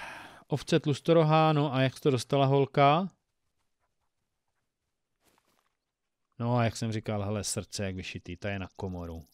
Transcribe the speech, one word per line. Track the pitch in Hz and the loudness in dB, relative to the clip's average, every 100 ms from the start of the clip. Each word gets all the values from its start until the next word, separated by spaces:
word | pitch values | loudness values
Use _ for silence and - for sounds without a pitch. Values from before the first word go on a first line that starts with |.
| - - - - - | -14 -16 -18 -20 -6
Ovce | 143 - 160 | -6 0 0
tlustorohá, | 151 131 - 165 156 156 156 | 0 -2 2 4 6 4 4
no | 147 147 | 2 0
a | 131 | 0
jak | 131 - | 0 0
to | 151 | 0
dostala | 127 - 139 135 | 0 0 2 4
holka? | 139 131 143 139 160 190 - _ _ _ _ _ _ _ _ _ _ _ _ _ _ _ _ _ _ _ _ _ _ _ _ _ _ _ _ _ _ _ - | 2 2 4 4 4 0 -8 _ _ _ _ _ _ _ _ _ _ _ _ _ _ _ _ _ _ _ _ _ _ _ _ _ _ _ _ _ _ _ -6
No | 117 120 | 0 2
a | |
jak | 113 - | 0 -2
jsem | 113 | -4
říkal, | 110 110 104 | -4 -4 -4
hele, | 98 107 | -4 -4
srdce | 92 110 92 - | -4 -6 -8 -6
jak | 98 92 | -6 -6
vyšitý, | - - - 85 | -10 -12 -12 -10
ta | 104 | -8
je | 98 | -8
na | 87 - | -10 -10
komoru. | 98 90 85 82 - | -10 -8 -10 -12 -14